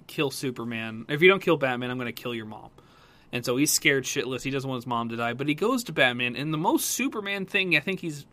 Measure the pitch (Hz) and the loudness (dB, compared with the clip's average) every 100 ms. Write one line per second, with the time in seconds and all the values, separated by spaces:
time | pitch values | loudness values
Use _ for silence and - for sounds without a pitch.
0 | - - 143 - 131 123 117 113 113 110 | -8 -2 -2 -2 -4 -4 -4 -4 -6 -8
1 | 110 147 180 190 185 156 131 123 123 127 | -6 4 6 6 4 2 2 0 -4 -4
2 | 120 110 123 117 110 107 - - - - | -6 -6 -6 -6 -8 -14 -18 -20 -20 -20
3 | - - - 123 120 127 151 - 156 139 | -20 -20 -8 -4 0 2 2 4 4 2
4 | 127 147 127 127 135 135 131 127 123 120 | 0 -2 -2 -4 -4 -4 -4 -6 -2 -2
5 | 117 117 117 120 151 151 208 262 240 156 | -2 -2 -2 -2 -2 0 2 0 0 4
6 | 131 120 123 120 147 156 185 302 - - | 4 4 -2 -2 -2 2 2 2 2 -2
7 | 262 233 202 202 190 208 190 156 147 185 | -2 -2 -4 -4 0 0 2 2 0 -4
8 | 170 147 - | -6 -8 -12